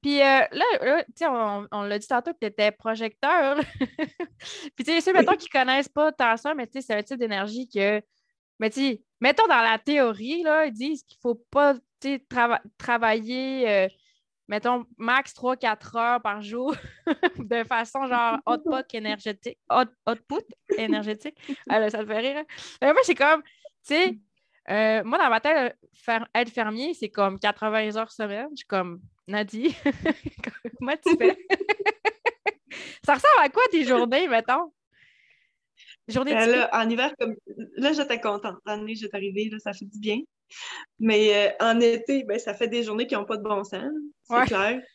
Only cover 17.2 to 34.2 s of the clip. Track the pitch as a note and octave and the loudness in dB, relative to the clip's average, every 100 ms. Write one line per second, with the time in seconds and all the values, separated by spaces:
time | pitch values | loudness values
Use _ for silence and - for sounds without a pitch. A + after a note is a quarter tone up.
17.2 | F4 - A3+ A#3 A3+ A#3 A3+ C4+ C4+ B3 | -2 -2 -4 -4 -2 -4 -4 -6 -2 0
18.2 | A#3 A3+ - D#4 D4+ C4 C4 A3+ G#3+ G#3 | 0 -2 -2 -4 -2 -4 -6 -8 -8 -8
19.2 | G#3+ G3+ A#3+ - _ A#3 A#3+ _ - A3+ | -8 -10 -12 -16 _ 0 0 _ -6 -6
20.2 | _ D#4 A4+ - _ G#3+ A3 G#3+ G#3 G#3+ | _ -8 -8 -20 _ -4 -2 -2 -2 -8
21.2 | D4 - - C#4 - G#3+ G#3+ G#3+ G#3+ G#3+ | -10 -16 -12 -12 -2 0 2 -2 -4 -4
22.2 | B3 C#4+ D4+ - - - C4+ D#4 B4+ E4+ | -4 -6 -10 -16 -18 0 4 4 4 4
23.2 | C#4 D#4+ - _ - _ - D4 F#4 A3 | 4 4 0 _ -20 _ -2 2 2 0
24.2 | _ _ _ _ - G3+ A3 A3 G#3 D4+ | _ _ _ _ -4 0 2 2 0 2
25.2 | D4+ A3+ D4 D#4 B3 - _ _ - A3+ | 4 2 2 2 0 -6 _ _ -4 -4
26.2 | A#3 A3+ A#3+ A3+ A3 G#3+ C#4+ E4 G#3 - | -2 -2 -2 -2 -4 -2 -6 -6 -8 0
27.2 | G3 G3 G#3 G3+ G#3+ G#3+ G#3+ G#3+ A3+ - | 0 0 -2 -2 -2 -2 -2 -4 -8 -8
28.2 | G#3+ G3+ C#4 D4 - G3 F3+ E3+ - _ | -8 -8 -10 -14 -6 -4 -4 -10 -18 _
29.2 | - G#3 G#3 G#3+ C#4+ - C#4+ - E4 - | -8 -6 -6 -2 -2 0 -4 -2 -2 -4
30.2 | - - - - A#3+ - B3 D#4 - E4 | -6 -10 -12 -12 -16 -10 -6 -4 2 4
31.2 | F#4 F#4 - F#4+ G4 G#4 G4+ G#4+ G4+ A4 | 4 2 -2 -4 0 -2 0 0 -4 -2
32.2 | A4+ - - - _ - - - - C#4 | -4 -4 -8 -8 _ -16 -16 -10 0 4
33.2 | C#5+ C#5+ D4 E4+ B4 F4 B3+ B3 A#3+ C4 | 6 6 6 4 2 2 2 2 4 2